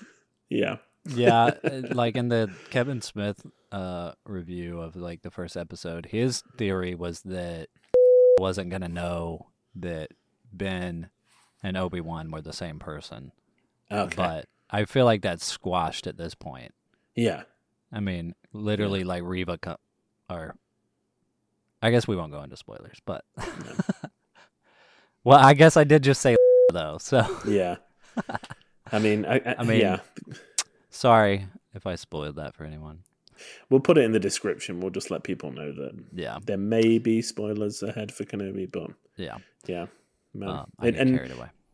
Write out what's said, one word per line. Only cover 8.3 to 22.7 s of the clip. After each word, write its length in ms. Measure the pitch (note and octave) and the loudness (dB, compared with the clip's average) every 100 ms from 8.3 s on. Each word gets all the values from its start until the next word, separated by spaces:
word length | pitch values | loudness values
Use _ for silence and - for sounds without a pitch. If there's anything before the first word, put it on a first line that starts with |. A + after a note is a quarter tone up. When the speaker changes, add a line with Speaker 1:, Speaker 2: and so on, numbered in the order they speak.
| B4+ | 6
Speaker 2:
wasn't 320 | F#2+ F#2 F2+ | 4 -2 -4
gonna 180 | F#2 F2 | -6 -6
know 580 | E2+ F2 F2 E2+ E2 - _ _ F#2+ | -6 -4 -4 -6 -10 -16 _ _ -12
that 340 | F2 D#2+ D#2 _ _ _ _ | -10 -8 -10 _ _ _ _
Ben 580 | G2 G2 F#2 F2+ E2+ E2 _ _ _ _ _ | -10 -6 -6 -6 -8 -12 _ _ _ _ _
and 160 | - F#2 | -6 -4
Obi-Wan 540 | F3+ F#2 D#2+ E2 D#2+ | -4 -6 -8 -10 -10
were 100 | D#2+ | -12
the 100 | D#2 | -12
same 260 | - F2 D2+ | -12 -12 -12
person. 540 | - D2+ - B1 C2 _ _ _ _ _ _ | -12 -14 -14 -18 -20 _ _ _ _ _ _
Speaker 1:
Okay. 240 | G#2 F2+ | -6 -4
Speaker 2:
But 320 | - F2+ D#2+ C2 _ _ | -2 -4 -4 -12 _ _
I 140 | G#2 | -4
feel 200 | G#2 C3+ | 0 4
like 180 | B2 G#2+ | 4 4
that's 220 | F#2+ F2 | 0 -4
squashed 640 | - - F#2 F2+ D#2+ - F2+ | -8 -8 -4 -2 -2 -6 -12
at 100 | - | -10
this 200 | E2+ - | -14 -14
point. 360 | - C2 - _ _ _ _ - | -18 -18 -20 _ _ _ _ -2
Speaker 1:
Yeah. 260 | A#2 E2 - _ _ _ _ | -2 -2 -12 _ _ _ _
Speaker 2:
I 60 | G#2+ | -8
mean, 380 | G2 F2+ E2+ - _ | -6 -6 -8 -14 _
literally, 480 | G#2 G#2+ G#2 G#2 G2 | -8 -4 -2 -2 -2
Speaker 1:
Yeah. 60 | F#2 | -4
Speaker 2:
like, 160 | F2+ | -6
Reva 340 | F2 F#2 F2 E2+ | -4 -4 -4 -6
co-, 200 | F2+ - _ _ _ _ - | -10 -14 _ _ _ _ -14
or, 240 | F2 D#2+ - _ _ _ _ _ _ _ _ _ _ _ _ | -12 -12 -16 _ _ _ _ _ _ _ _ _ _ _ _
I 80 | A2+ | 2
guess 160 | A#2+ A2+ | 2 0
we 80 | |
won't 160 | F#2+ D#2 | -4 -6
go 100 | D2 | -12
into 120 | C#2+ B1+ | -16 -20
spoilers, 420 | - | -20